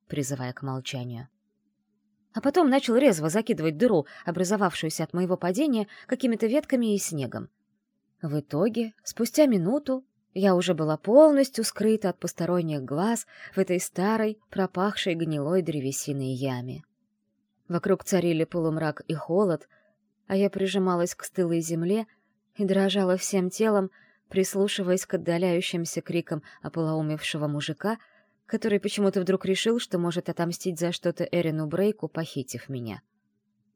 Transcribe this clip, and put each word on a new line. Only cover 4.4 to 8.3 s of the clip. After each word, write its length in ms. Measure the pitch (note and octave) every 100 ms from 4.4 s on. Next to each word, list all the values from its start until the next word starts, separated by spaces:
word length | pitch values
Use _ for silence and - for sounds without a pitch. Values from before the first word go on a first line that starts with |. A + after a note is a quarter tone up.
| F3+ G#3 G3 - D#3+ -
от 80 | D#3+
моего 240 | F3 F3+ F3+
падения, 520 | E3+ F#3 D4+ A#3 G#3 - -
какими-то 400 | B3 B3+ A3+ A3+
ветками 480 | C4+ D4 C4 A3+
и 40 | G3+
снегом. 500 | - D#3+ B2 A2 A2+ _ _ _ _ _ _ _
В 200 | D#3+